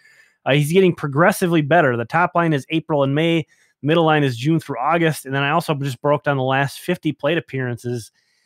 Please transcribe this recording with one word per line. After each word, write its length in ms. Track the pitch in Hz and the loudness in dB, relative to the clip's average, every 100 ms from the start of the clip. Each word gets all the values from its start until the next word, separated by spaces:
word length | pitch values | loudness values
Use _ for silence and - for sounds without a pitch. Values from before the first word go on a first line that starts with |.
| _ _ _ _ - | _ _ _ _ 0
Uh, 80 | |
he's 200 | 143 147 | 2 2
getting 200 | 180 185 | 4 4
progressively 680 | 165 151 135 180 - 185 170 | 2 -2 2 2 2 0 0
better. 340 | 143 165 143 120 | 2 4 4 0
The 100 | 113 | -2
top 260 | 160 175 170 | 0 0 0
line 160 | 170 | 0
is 120 | 147 - | 0 -2
April 320 | 160 - 151 | -6 -2 0
and 120 | 135 143 | 0 0
May. 320 | 165 165 - _ _ _ | 0 0 -4 _ _ _
Middle 240 | 135 170 160 | -2 2 4
line 200 | 151 139 | 2 2
is 120 | 117 | 0
June 220 | 135 165 | 0 0
through 200 | - 120 | -2 -6
August. 460 | 139 170 160 143 135 | -2 0 0 -2 -6
And 80 | |
then 100 | 139 | -4
I 80 | 143 | -2
also 220 | 160 - 147 | -2 -2 -4
just 260 | 139 127 | -4 -4
broke 220 | 147 147 | 0 0
down 140 | - 139 | 0 -2
the 60 | |
last 380 | 131 135 139 - | 0 0 -2 -4
fifty 320 | - 180 156 | -6 -4 -4
plate 240 | 139 143 165 | -4 -2 -4
appearances. 760 | - 135 127 117 123 120 107 _ _ _ | -4 -6 -6 -6 -8 -8 -10 _ _ _